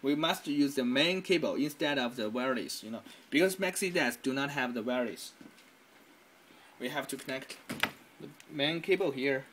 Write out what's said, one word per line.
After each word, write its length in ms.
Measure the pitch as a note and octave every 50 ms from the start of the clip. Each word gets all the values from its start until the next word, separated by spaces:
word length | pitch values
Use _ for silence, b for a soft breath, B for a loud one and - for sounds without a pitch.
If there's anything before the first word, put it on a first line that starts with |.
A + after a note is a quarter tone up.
We 140 | - C3+ D3
must 320 | D3 D#3 E3 F#3+ - -
use 300 | D#3 C#3+ D3 C#3+ C#3 C#3
the 80 | - B2+
main 360 | B2 B2 C3+ D3+ E3+ F#3 F#3
cable 360 | F#3 - F#3 E3 - G#2+ F2
instead 420 | - C#3 D3+ C#3+ - D#3+ D3 C#3+ C#3
of 180 | B2 A#2+ B2
the 140 | B2 A2 G#2+
wireless, 520 | A2 B2 B2 C3 B2+ A#2 F#2 - - - -
you 80 | G#2+
know, 100 | A2+ A2 - B B B B B
because 280 | - C#3+ F3 F#3+ F#3
Maxi 360 | F#3 F#3+ F3+ F#3 - G3+ F#3 F3
Desk 300 | F3 D3 A#2+ A#2+ - -
do 100 | C3+ C3
not 180 | C3+ C#3 C#3
have 220 | C#3+ C#3+ B2+ B2 A#2+
the 100 | A#2+ G#2+
wireless. 500 | B2 B2 B2+ B2 A2+ F2+ - - - - - - - - - - - - - - - - - - - - - - - - - - B B B B B B -
We 80 | A#2+ B2+
have 180 | A#2+ C#3+ C3+ -
to 80 | -
connect 400 | C3 - - C3 C3+ C3+ - - - - - - - - - - - - - - -
the 80 | - C#3+ D3 - - -
main 300 | - D3+ C#3 D3+ E3 E3+
cable 300 | E3 F#3+ F#3 F3+ G3 D#3+
here. 340 | C3+ C3+ B2+ C#3 C3+ C3 C#3 -